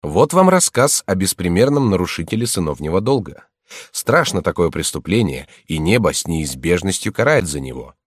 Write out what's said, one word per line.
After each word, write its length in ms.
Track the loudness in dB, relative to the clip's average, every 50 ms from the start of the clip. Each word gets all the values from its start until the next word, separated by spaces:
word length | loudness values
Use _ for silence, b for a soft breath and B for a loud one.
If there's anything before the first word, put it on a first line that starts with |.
Вот 300 | -8 0 4 4 4 4
вам 160 | 4 4 4 6
рассказ 540 | 4 4 2 0 2 2 2 2 0 -4 _
о 100 | -2 -2
беспримерном 720 | 0 0 -2 -2 -2 -2 0 4 4 4 4 2 2 2 2
нарушителе 560 | 2 0 0 -4 -4 -8 -6 -4 -4 -4 -2
сыновнего 560 | -2 -2 -2 -2 -4 -4 -6 -4 -2 -2 0
долга. 420 | 0 2 0 0 -2 -6 -16 -20 -20 _ _ _ B B B B B B
Страшно 480 | B -6 -2 2 2 2 2 0 -2 -2
такое 300 | -2 -2 0 2 0 0
преступление, 800 | 0 -2 -6 -4 -6 -6 -4 0 0 2 2 0 -2 -8 -14 b b b b
и 100 | b -4
небо 380 | -2 2 2 2 4 2 0 0
с 120 | -2 -4
неизбежностью 880 | -4 -4 -2 -4 -4 -8 -6 0 0 0 0 0 -4 -4 -4 -6 -6
карает 340 | -2 0 0 2 2 2 0
за 140 | -2 -6 -8
него. 340 | -8 -10 -12 -12 -14 -16 _ _ _